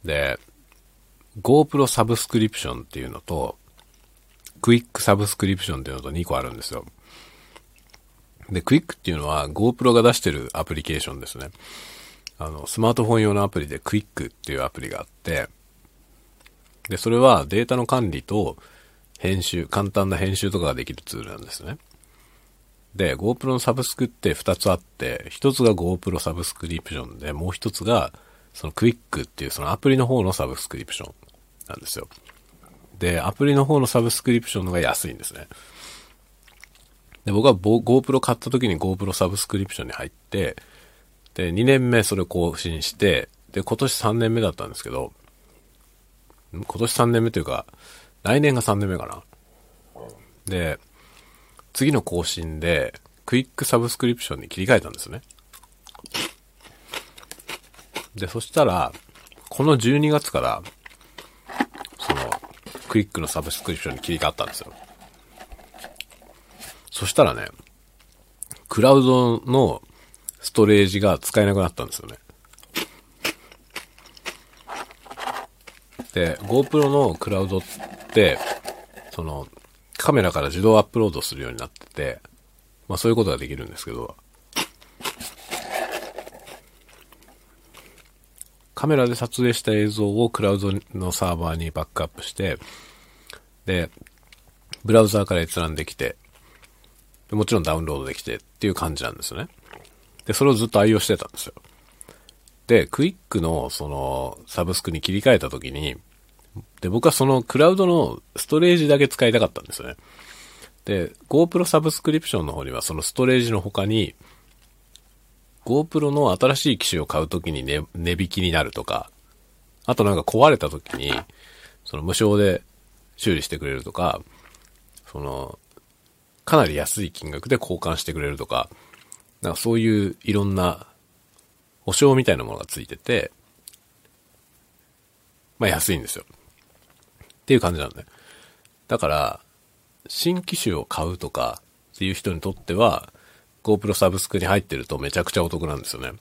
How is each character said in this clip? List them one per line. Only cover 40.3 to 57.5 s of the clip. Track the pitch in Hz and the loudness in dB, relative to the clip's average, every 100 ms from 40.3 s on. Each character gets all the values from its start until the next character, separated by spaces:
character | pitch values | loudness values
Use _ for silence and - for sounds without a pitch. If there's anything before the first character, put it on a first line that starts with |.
| 101 - - - - - _ _ _ _ | -4 -4 -6 -20 -20 -20 _ _ _ _
で、 | - 87 | -6 -4
二 | 92 | 2
年 | 123 135 123 | 4 4 4
目 | 117 | 2
そ | 104 | 2
れ | 95 | -2
を | 87 | -2
更 | 90 85 80 | 0 -2 -2
新 | 87 80 | -6 -6
し | - | -6
て、 | - 101 69 - _ _ | 0 2 2 -2 _ _
で、 | 98 | -8
今 | - 117 | -4 -2
年 | 135 | -2
三 | - 107 117 | 0 0 0
年 | 113 | 0
目 | 113 | 2
だ | 104 | 0
っ | |
た | - - | -2 -12
ん | |
で | |
す | - | -10
け | - | -8
ど、 | 64 - _ _ _ _ _ _ _ _ _ _ _ _ _ _ | -8 -8 _ _ _ _ _ _ _ _ _ _ _ _ _ _
ん？ | 85 | -12
今 | |
年 | 104 95 117 | -10 -4 -2
三 | - 120 | 2 2
年 | 117 | 4
目 | 113 | 2
と | 98 | -2
い | |
う | |
か、 | 71 65 - _ - - - _ | -4 -6 -8 _ -20 -20 -20 _
来 | 98 135 | 0 4
年 | 147 | 4
が | 127 | 2
三 | 117 101 | 0 0
年 | 101 | 0
目 | 87 | -4
か | 58 | -8
な。 | - _ _ _ _ _ _ _ - 57 - _ _ | -14 _ _ _ _ _ _ _ -20 -20 -20 _ _
で、 | - 92 82 71 _ _ _ - _ _ _ - _ | -6 -2 -2 -6 _ _ _ -20 _ _ _ -20 _
次 | - 135 | 0 2
の | 131 | 2
更 | - 87 | 0 -4
新 | 82 - 80 78 | -4 -6 -8 -4
で、 | 85 78 64 - _ _ | 0 0 0 -8 _ _
ク | - 123 | -2 -2
イ | |
ッ | 131 | 0
ク | - | -6
サ | - 120 | 0 0
ブ | 117 | 0
ス | - | -2
ク | 123 | -2
リ | |
プ | 117 | -2
シ | - | -6
ョ | 69 | -10
ン | |
に | - | -10
切 | - | -6
り | 95 | 4
替 | - | 4
え | |
た | 78 | 2
ん | |
で | - | -14
す | - | -12
ね。 | 110 _ - _ - _ _ - - - - - - _ _ - - - - - - - - - | -14 _ -20 _ -20 _ _ -20 -20 -12 -8 -8 -12 _ _ -20 -20 -16 -16 -16 -20 -20 -18 -16